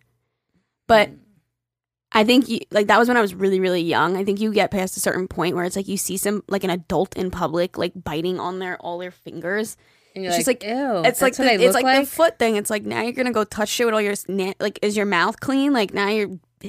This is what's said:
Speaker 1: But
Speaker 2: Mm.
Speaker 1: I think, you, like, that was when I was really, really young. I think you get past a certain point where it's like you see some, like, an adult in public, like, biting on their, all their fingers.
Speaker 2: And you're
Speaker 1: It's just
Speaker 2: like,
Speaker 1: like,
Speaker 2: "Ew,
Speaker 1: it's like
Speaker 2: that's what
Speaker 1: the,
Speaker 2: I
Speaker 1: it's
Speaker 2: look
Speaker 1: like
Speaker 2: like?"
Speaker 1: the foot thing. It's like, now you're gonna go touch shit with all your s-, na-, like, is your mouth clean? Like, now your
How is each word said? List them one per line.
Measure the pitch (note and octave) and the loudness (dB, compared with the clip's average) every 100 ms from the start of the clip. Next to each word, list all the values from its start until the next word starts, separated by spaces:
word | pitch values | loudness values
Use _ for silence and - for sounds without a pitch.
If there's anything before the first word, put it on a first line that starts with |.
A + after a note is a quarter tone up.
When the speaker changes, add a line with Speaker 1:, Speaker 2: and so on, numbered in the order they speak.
| _ _ _ _ _ _ _ _ _ | _ _ _ _ _ _ _ _ _
Speaker 1:
But | A3+ G3+ | 4 4
Speaker 2:
Mm. | C#3+ _ _ _ _ _ _ _ _ _ | -4 _ _ _ _ _ _ _ _ _
Speaker 1:
I | A3 G#3+ | 2 6
think, | B3 A#3 | 4 4
you, | A3 - | -4 -2
like, | G#3 G3+ | -2 4
that | G#3 | 4
was | A#3 | 4
when | B3 | 2
I | |
was | G3+ | 0
really, | F3+ G3 F#3+ | 0 0 2
really | F#3 F3+ | 0 0
young. | E3 A#2 D#3 F#3 | 0 0 2 0
I | |
think | G3 G3 | -2 -2
you | A3 | 0
get | G#3 F#3 | 0 0
past | G3+ F#3 - | 0 -4 -2
a | |
certain | G#3 - F#3 | -2 -2 -4
point | - E3+ E3+ | -4 -2 -2
where | F3+ | -4
it's | G3 | -4
like | G3 | -4
you | G3 | -6
see | - F#3 | -4 -4
some, | G3+ G#3 - | -2 -4 -4
like, | G3+ | -4
an | G#3 | -2
adult | F3+ E3 E3 F#3+ - | -4 -2 -2 -2 -2
in | F#3 | -6
public, | F#3 E3 E3 F3+ - | -4 -4 -2 -2 -2
like, | F3 F#3 | -6 -6
biting | F3 D#3 E3+ F#3 | -8 -4 -4 -4
on | F3 F#3 | -6 -6
their, | F#3 F3+ | -8 -10
all | - F3 | -10 -10
their | F3+ | -12
fingers. | F3 - E3 E3+ G3+ G#3+ - _ _ _ - | -16 -16 -10 -6 -4 -6 -10 _ _ _ -10
Speaker 2:
And | |
you're | F#3 | -2
Speaker 1:
It's | F3 | 0
just | E3+ | 0
Speaker 2:
like, | B3+ | -2
Speaker 1:
like, | G3+ | -2
Speaker 2:
"Ew, | A#3+ C#4 G3+ | -4 -2 2
Speaker 1:
it's | A3+ B3 | 2 2
like | C4+ B3+ | 0 2
Speaker 2:
that's | |
what | C4+ | 4
Speaker 1:
the, | |
Speaker 2:
I | G#3 | 6
Speaker 1:
it's | |
Speaker 2:
look | A#3+ | 6
Speaker 1:
like | A3 | 4
Speaker 2:
like?" | C4 C4+ C#4 | 4 2 2
Speaker 1:
the | |
foot | - E4 - | 2 2 4
thing. | A#3 G#3 | 0 0
It's | G3+ | -2
like, | G#3+ G#3 | -4 -4
now | A3+ | -4
you're | A3+ | -4
gonna | B3 B3 | -2 -2
go | A3 | 0
touch | G#3 - G#3 | -2 -2 -4
shit | - A#3+ | 0 0
with | |
all | A3 | 2
your | G#3 | 0
s-, | G3+ - | -4 -4
na-, | G3 F#3+ F#3+ | -4 -4 -2
like, | G#3 - | -4 -2
is | G#3 G#3 | -2 0
your | G3+ | 0
mouth | F3+ F3+ A3 | 2 2 0
clean? | - C4+ C#4 | -2 0 2
Like, | C4+ G3 | 2 0
now | - G3+ | 0 0
your | A3 G3+ F#3 _ _ | 0 -2 -6 _ _